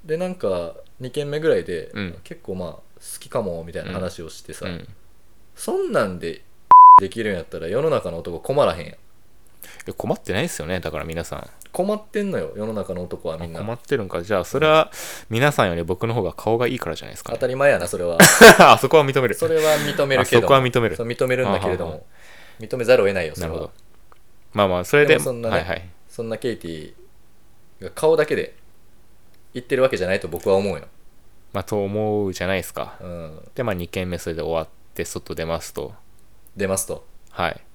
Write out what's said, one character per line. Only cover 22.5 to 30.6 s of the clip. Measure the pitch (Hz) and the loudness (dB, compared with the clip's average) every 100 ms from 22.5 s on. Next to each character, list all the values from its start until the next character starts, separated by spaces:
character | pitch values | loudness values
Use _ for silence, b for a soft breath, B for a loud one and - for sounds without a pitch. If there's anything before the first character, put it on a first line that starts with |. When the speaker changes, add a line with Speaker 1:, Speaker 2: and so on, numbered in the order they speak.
| B | B
Speaker 1:
認 | 113 127 | -8 -4
め | 117 | 4
ざ | 123 | 4
る | |
を | 101 | 4
得 | 95 | 0
な | |
い | 80 | -4
よ、 | 76 | -6
そ | |
れ | 85 | -8
は。 | |
Speaker 2:
な | 82 | -6
る | 80 | -10
ほ | |
ど。 | - - - - - - - - | -14 -20 -20 -20 -20 -20 -20 -8
ま | 110 | 0
あ | 101 | 2
ま | 90 | 0
あ、 | 90 | 2
そ | 147 | 2
れ | 147 | 4
で、 | |
Speaker 1:
で | 156 | 4
も | |
そ | 147 | 2
ん | 120 | -4
な | 113 | -2
ね、 | 95 | -2
Speaker 2:
は | |
い | 82 | -2
は | 82 | -8
い。 | 87 - - | -10 -20 -18
Speaker 1:
そ | - | -12
ん | 113 | -8
な | 110 | -6
ケ | 127 | -6
イ | 107 | -6
テ | 85 | -10
ィ | 80 78 - - - - - - - - - | -12 -14 -20 -20 -20 -20 -20 -20 -20 -20 -16
が | 95 | -14
顔 | - 156 160 | -2 2 2
だ | 147 | 0
け | 110 | -2
で | 76 - - - - - - - - - - | -6 -12 -20 -20 -20 -20 -20 -20 -20 -20 -16
言 | 131 | -16
っ | - | -4
て | 135 | 0
る | |
わ | 131 | 2
け | 101 | 0
じ | |
ゃ | 90 | -2
な | |
い | 98 | -2
と | 87 | -4
僕 | 87 104 | -6 0
は | |
思 | 95 | 2